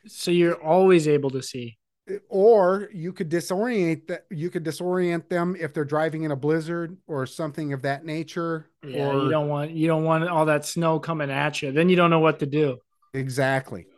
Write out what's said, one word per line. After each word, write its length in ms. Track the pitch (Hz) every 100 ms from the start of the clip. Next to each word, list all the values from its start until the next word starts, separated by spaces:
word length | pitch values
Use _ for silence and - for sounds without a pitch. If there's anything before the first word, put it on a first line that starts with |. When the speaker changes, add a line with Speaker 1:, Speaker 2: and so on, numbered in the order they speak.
| 220
Speaker 1:
So 240 | - -
you're 300 | 175 170 165
always 460 | 156 180 190 175 151
able 220 | 147 135
to 100 | 131
see. 360 | - 127 120 - _ _ - 135 -
Speaker 2:
or 580 | 190 214 214 180 190 202
you 180 | 185 170
could 160 | 180 165
disorient 800 | 170 160 185 240 220 165 160 -
that, 180 | 170 -
you 180 | 156 175
could 140 | 175
disorient 680 | 156 147 180 180 175 170 -
them 260 | 175 175 180
if 140 | 156
they're 100 | 160 139
driving 380 | 151 160 156
in 80 | 156
a 40 | 139
blizzard 580 | 147 160 156 170 170 185 -
or 180 | 143 127
something 480 | - 156 151 147
of 80 | 135
that 240 | 135 139 160
nature, 640 | 156 151 175 165 160 - _
Speaker 1:
Yeah, 260 | 147 127 139
Speaker 2:
or 140 | 139
Speaker 1:
you 60 | 147
don't 200 | 156 147
want, 220 | 143 151
you 160 | 160 160
don't 180 | 160 160
want 220 | 160 175
all 160 | 160 156
that 200 | 147 -
snow 340 | 170 165 160
coming 300 | 165 160 139
at 320 | 139 151 147
you. 100 | 139
Then 160 | 143 175
you 60 | 175
don't 120 | 170
know 100 | 165
what 200 | 156 151
to 60 | 143
do. 320 | 147 143 123 _ _ _
Speaker 2:
Exactly. 760 | 135 131 127 131 135 - 98 92